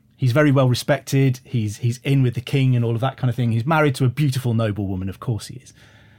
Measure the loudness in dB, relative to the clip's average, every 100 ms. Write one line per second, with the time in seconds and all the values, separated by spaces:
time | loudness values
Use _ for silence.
0 | _ -4 0 4 4 4 4 0 0 -2
1 | 0 0 2 0 -4 -4 -4 -4 -4 -4
2 | -2 0 0 -2 -4 0 2 2 0 -2
3 | -4 -2 -4 0 0 0 0 2 2 2
4 | 0 2 0 0 -2 0 0 -2 -4 -4
5 | -6 -8 -6 -6 -6 -18 -20 -20 -20 -20
6 | -20